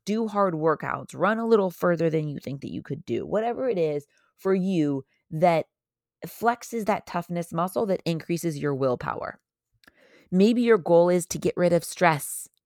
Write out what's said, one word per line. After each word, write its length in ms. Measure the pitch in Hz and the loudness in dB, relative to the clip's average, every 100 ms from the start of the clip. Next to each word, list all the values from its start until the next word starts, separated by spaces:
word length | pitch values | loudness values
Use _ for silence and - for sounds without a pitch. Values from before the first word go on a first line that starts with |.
| - | -4
do 240 | 220 220 | -4 -2
hard 240 | 202 196 | 0 0
workouts, 560 | 160 160 147 131 135 131 | 2 0 0 -2 -6 -8
run 240 | 131 180 220 | -2 0 0
a 80 | 226 | 4
little 240 | 220 190 | 4 2
further 400 | - 180 165 165 | 0 0 2 2
than 200 | 156 151 | 0 -2
you 100 | 139 | -6
think 220 | - 139 | -10 -10
that 100 | - | -10
you 100 | - | -10
could 220 | - 139 | -8 -10
do. 220 | - 117 156 | -6 -6 -2
Whatever 420 | 190 226 240 262 | -2 -2 -2 -2
it 100 | 196 | 0
is 280 | 160 147 - _ _ _ | 0 -2 -6 _ _ _
for 180 | 190 190 | 0 0
you 480 | 185 180 147 139 - _ _ | 2 2 2 0 -6 _ _
that 340 | 156 175 165 - _ _ _ _ _ - | 0 2 2 -2 _ _ _ _ _ -16
flexes 600 | - 226 240 - 233 208 | -4 -2 -2 -6 -6 -2
that 200 | 202 - | -2 -4
toughness 460 | 175 - 175 170 | -8 -6 -6 -6
muscle 340 | 165 180 - 220 | -4 -2 -2 -2
that 140 | 185 - | -2 -2
increases 520 | 160 - 170 170 143 | -4 -2 -4 -4 -4
your 160 | 147 | -4
willpower. 680 | 135 131 123 - - - - _ _ _ _ _ _ _ _ _ | 0 0 -2 -4 -6 -8 -14 _ _ _ _ _ _ _ _ _
Maybe 300 | 180 208 240 | 4 4 4
your 160 | 233 220 | 4 4
goal 320 | 160 170 175 | 6 6 6
is 160 | 180 - | 2 0
to 120 | 151 | -4
get 200 | 170 - | -4 2
rid 160 | 175 | 2
of 100 | 170 | 2
stress. 640 | - - 175 147 - - - _ | 0 0 2 2 -4 -12 -14 _